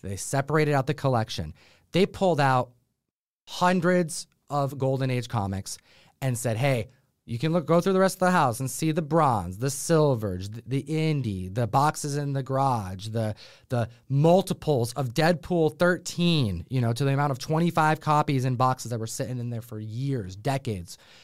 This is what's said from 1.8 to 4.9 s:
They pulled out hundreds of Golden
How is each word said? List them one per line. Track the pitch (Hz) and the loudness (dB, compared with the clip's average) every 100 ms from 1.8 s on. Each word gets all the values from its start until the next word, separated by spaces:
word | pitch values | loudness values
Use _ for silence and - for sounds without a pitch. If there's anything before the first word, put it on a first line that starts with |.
| _ | _
They | 165 196 | 0 0
pulled | - 190 156 | 2 0 4
out | 139 131 123 _ _ _ _ _ _ _ - | 4 2 0 _ _ _ _ _ _ _ -14
hundreds | - 180 185 170 180 170 - - _ - | 0 2 2 2 2 0 -4 -12 _ -8
of | 143 139 143 | -2 -2 -2
Golden | 131 | -2